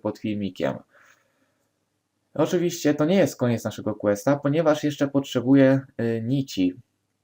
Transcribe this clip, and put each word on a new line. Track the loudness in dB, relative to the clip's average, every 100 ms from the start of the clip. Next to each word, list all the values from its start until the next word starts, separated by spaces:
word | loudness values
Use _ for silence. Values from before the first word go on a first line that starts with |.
pod | -6 -6
filmikiem. | -6 -4 -6 -4 -6 -6 -12 _ _ _ _ _ _ _ _ _ _ _ _ _ _
Oczywiście | -2 0 0 -2 -2 -2
to | 0
nie | 2 2
jest | 2 0
koniec | -2 -2
naszego | -4 -6 -8
questa, | -2 0 0 0 0
ponieważ | 0 0 2 0
jeszcze | -2 -2 -2
potrzebuję, | -2 -2 -4 4 6 6 4 -2 -6
y, | -4 -2 -2
nici. | -4 -4 -2 -2 -2 _ _ _ _